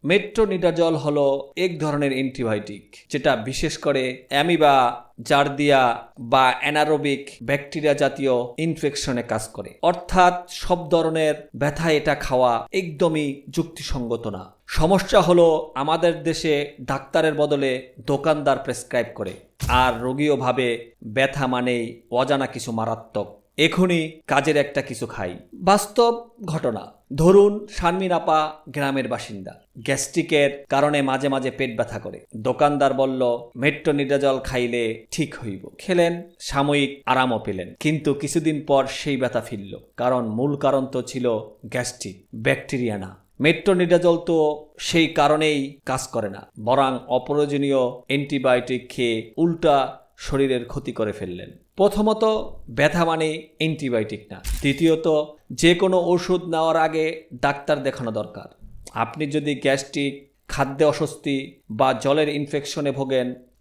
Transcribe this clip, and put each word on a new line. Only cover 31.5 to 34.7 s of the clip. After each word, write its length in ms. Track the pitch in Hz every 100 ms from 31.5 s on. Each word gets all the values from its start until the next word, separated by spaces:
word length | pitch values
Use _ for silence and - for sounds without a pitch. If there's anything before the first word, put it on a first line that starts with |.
পেট 260 | 123 131 113
ব্যথা 220 | 110 107
করে। 280 | 104 98 - 110
দোকানদার 580 | 120 123 147 143 139
বলল, 560 | 131 135 131 123 120 - 123
"মেট্রোনিডাজল 840 | 143 139 165 143 135 139 139 135
খাইলে 680 | 131 127 120